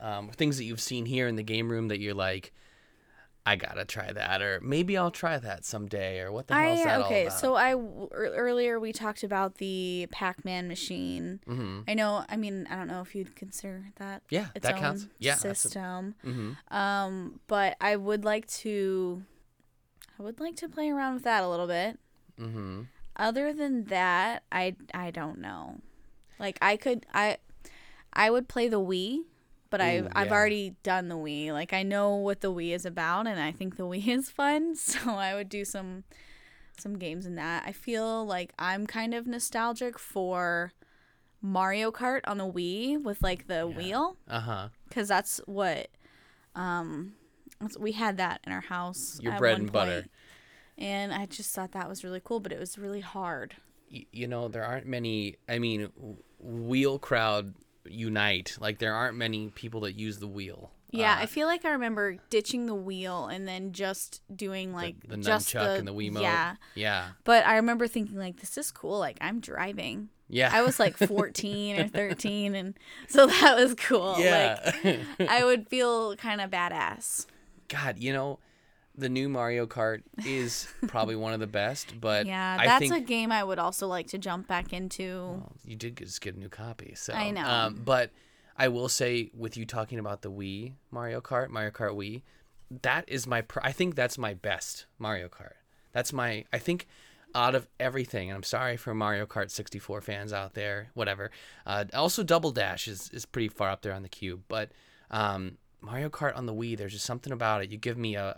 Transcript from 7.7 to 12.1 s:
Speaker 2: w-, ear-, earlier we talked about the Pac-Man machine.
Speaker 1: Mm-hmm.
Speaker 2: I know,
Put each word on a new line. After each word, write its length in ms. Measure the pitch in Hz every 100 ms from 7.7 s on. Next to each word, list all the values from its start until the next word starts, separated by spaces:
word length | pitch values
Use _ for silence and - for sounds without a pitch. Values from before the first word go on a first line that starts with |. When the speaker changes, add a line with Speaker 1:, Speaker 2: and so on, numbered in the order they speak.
Speaker 2:
w-, 360 | 262 226 - 196
ear-, 200 | - 214 -
earlier 420 | 247 247 240 226
we 140 | 220
talked 320 | 220 214 208
about 320 | 202 196 190 190
the 500 | 190 185 180 180 175
Pac-Man 560 | - 190 180 190 180 180
machine. 720 | 175 - 160 175 180 170 190 -
Speaker 1:
Mm-hmm. 320 | 123 104 95 110
Speaker 2:
I 60 |
know, 300 | 220 214